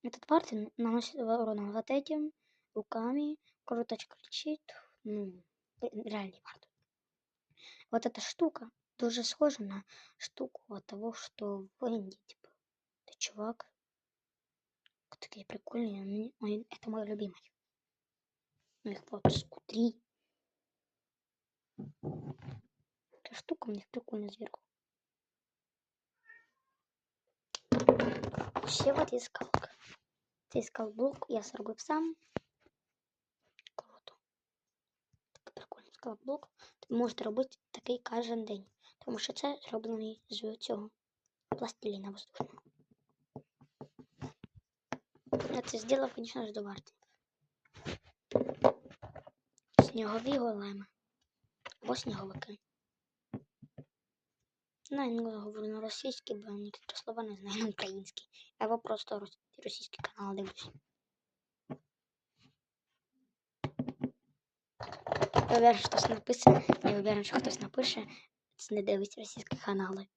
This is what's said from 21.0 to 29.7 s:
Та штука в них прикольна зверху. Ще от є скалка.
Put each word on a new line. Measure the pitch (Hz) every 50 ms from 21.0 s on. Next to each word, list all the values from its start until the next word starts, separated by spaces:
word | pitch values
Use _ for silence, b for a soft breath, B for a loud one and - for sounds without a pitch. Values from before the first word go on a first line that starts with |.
| _ _ _ _ _ _ _ _ _ _ _ _ _ _ _ - - - - _ - - - - - - - - - - - - - _ _ _ _ _ _ _ _ _ - - _
Та | - 233
штука | - - - 330 - - 247
в | 208
них | 202 - _
прикольна | - 247 233 - - 214 208 202
зверху. | 196 - 214 - - - _ _ _ _ _ _ _ _ _ _ _ _ _ _ _ _ _ _ _ _ _ _ _ _ _ _ _ _ _ _ _ 906 932 906 880 906 932 960 1017 1047 1047 _ _ _ _ _ _ _ _ _ _ _ _ _ _ _ _ _ _ - _ _ - - - - - - - - - - - - - - - - - - - -
Ще | - - - 277 277
от | - 311 - -
є | 247
скалка. | - - _ - - - - - - -